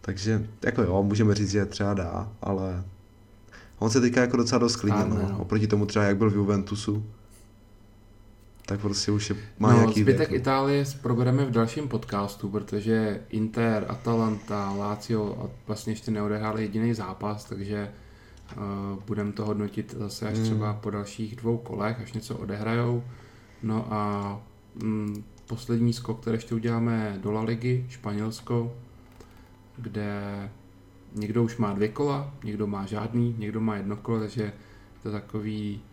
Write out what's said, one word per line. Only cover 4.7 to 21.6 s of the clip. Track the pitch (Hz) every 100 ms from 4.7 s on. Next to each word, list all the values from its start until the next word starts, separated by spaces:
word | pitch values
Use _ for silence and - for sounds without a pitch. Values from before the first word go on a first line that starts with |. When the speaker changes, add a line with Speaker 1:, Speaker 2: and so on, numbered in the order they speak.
| -
Speaker 1:
klidnil, | 104 104 92
Speaker 2:
Stárne, | 90
Speaker 1:
no. | 98
Speaker 2:
no. | -
Speaker 1:
Oproti | 90 107 107
tomu | 104 104
třeba, | 107
jak | 101 98
byl | 110
v |
Juventusu, | 101 101 101 98 104 110 107 107 - - - - - - - - - - - - - - - -
tak | 104
prostě | 107 98 -
už | 104 -
je, | 104 - -
má | 104
Speaker 2:
No, | 113
Speaker 1:
nějaký | 110 107
Speaker 2:
zbytek | 104 127
Speaker 1:
věk, | -
no. | 95
Speaker 2:
Itálie | 135 135 139 143
s-, | 139
probereme | - 120 120 123 127
v | 135
dalším | 117 113 151 143
podcastu, | 113 - 101 101 - 101
protože | 104 101 104 107 113 107 98 -
Inter, | 110 110 117 117 107 98
Atalanta, | - 120 113 113 107 - 104 98 98
Lazio | 101 104 - 113 104 -
a | 101 - -
vlastně | 107 110
ještě | 110 -
neodehráli | 107 104 107 110 110
jediný | 107 107 117
zápas, | 110 95 92 104 107
takže, | - 98 98 104 101 - - - - - -
eh, | - 101 98 98 98 101
budem | 104 104
to | 101
hodnotit | 107 104 104 110 - -
zase | 104 - 107
až |
Speaker 1:
Hmm. | 107
Speaker 2:
třeba | 113 110 107
po | 104 110
dalších | 101 98 - 110 107
dvou | 113
kolech, | 117